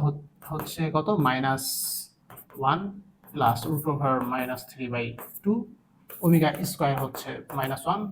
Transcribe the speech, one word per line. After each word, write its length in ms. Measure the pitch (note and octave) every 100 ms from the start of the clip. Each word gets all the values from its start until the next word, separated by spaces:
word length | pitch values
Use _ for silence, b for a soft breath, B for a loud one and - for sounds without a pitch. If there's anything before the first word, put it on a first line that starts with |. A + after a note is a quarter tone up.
হ-, 180 | D3 D3 - _ -
হচ্ছে 300 | D#3 - - D#3+ D#3
কত, 120 | D#3 G3+ C3+
মাইনাস 360 | B2+ C3+ C3 - - - - - _ _ - - -
ওয়ান 200 | C3+ E3 G3 - - _ -
প্লাস 240 | D3+ - - D#3
root 160 | D3+ D#3
over 200 | C#3+ C#3 B2+ B2
minus 280 | C3 B2+ B2+ -
three 180 | C3 B2 A#2+
by 100 | A#2 - - -
two, 140 | G3+ A#3 - - _ _ _ - F3
ওমেগা 240 | E3 D3+ - -
স্কয়ার 240 | - C#3+ C3+
হচ্ছে 260 | C3+ - C3+ C3 - C#3+
মাইনাস 240 | C3+ C3+ E3
ওয়ান 120 | G3 G3+